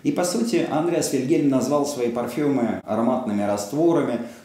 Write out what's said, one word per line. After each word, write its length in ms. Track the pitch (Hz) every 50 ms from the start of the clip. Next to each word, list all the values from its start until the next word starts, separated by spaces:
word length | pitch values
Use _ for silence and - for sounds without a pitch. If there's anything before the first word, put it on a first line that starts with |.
| -
И 80 | 143
по 140 | 143 - 175
сути 420 | - - 240 226 - - 170 165 -
Андреас 440 | - 151 160 175 - - - - -
Вильгельм 340 | 127 123 131 165 151 147 143
назвал 380 | 135 131 113 127 143 147 139
свои 240 | - - 127 120 120
парфюмы 720 | 117 120 120 - - 160 147 143 135 127 117 110 98 95 -
ароматными 600 | - 107 110 117 117 127 113 - 110 104 101 104
растворами. 760 | 101 101 101 - - 139 147 165 170 160 147 131 123 123 113 - - - -